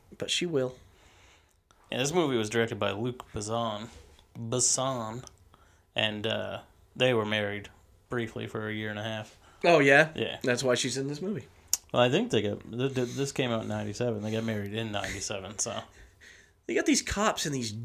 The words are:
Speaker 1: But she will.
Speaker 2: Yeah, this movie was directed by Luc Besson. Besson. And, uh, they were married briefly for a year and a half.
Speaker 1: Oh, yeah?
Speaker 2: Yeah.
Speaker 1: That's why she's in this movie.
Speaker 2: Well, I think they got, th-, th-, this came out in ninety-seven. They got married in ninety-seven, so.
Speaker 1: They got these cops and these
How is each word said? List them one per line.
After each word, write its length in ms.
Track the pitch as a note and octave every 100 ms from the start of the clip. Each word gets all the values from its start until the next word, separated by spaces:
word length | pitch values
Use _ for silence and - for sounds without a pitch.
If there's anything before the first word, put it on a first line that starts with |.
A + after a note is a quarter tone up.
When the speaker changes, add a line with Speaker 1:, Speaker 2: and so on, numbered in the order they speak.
| _ -
Speaker 1:
But 120 | -
she 140 | - F3+
will. 300 | D3+ B2+ - - - - - - - _ _ _ _ -
Speaker 2:
Yeah, 60 | A#2
this 140 | C#3
movie 240 | F3 D#3 B2
was 120 | G#2+
directed 300 | A#2 A2+ G#2
by 120 | G2+
Luc 340 | G2 B2 B2 -
Besson. 540 | A2 G#2+ A2+ A#2 G#2 A#2 - - - _ -
Besson. 840 | A#2 B2+ A#2+ - C3 B2+ A2 A2+ - - - - - _ _ -
And, 300 | A2 G#2+ A2
uh, 340 | G#2+ G2 G2 - _ _ -
they 180 | B2+
were 120 | A#2+ G#2+
married 440 | G#2+ G#2 G#2 G2+ - - - _
briefly 380 | B2 A2+ - A2
for 200 | A2 G#2+
a 60 |
year 160 | G#2+ G#2+
and 80 | G#2
a 40 |
half. 340 | A2 A2 G#2+ - - -
Speaker 1:
Oh, 140 | F3+ E3
yeah? 300 | C#3 C#3 D#3 -
Speaker 2:
Yeah. 220 | A2 -
Speaker 1:
That's 200 | B2+ B2
why 100 | C3 B2
she's 220 | C3 B2
in 100 | C3+
this 140 | D3
movie. 240 | F#3 F#3 - - - - -
Speaker 2:
Well, 80 | B2
I 80 | B2
think 220 | D3+ A#3+
they 100 | A#2
got, 180 | G#2 G#2 -
th-, 240 | A#2 C3 B2+
th-, 180 | A#2+ B2
this 160 | C#3
came 200 | - B2+
out 100 | A2+
in 60 | G#2+
ninety-seven. 540 | G#2+ G#2 G#2 A#2+ A2
They 80 | G#2
got 120 | A2
married 300 | A2+ G#2+ G2+
in 180 | G#2+ A2+
ninety-seven, 680 | G#2 F#2+ F#2+ - G2+ F#2 A2
so. 200 | - G#2 - - - _ - - - _ -
Speaker 1:
They 80 |
got 120 | - E4
these 140 | C#4
cops 420 | - - G#3+ A3 E3
and 80 |
these 200 | C#3 A2+ G#2+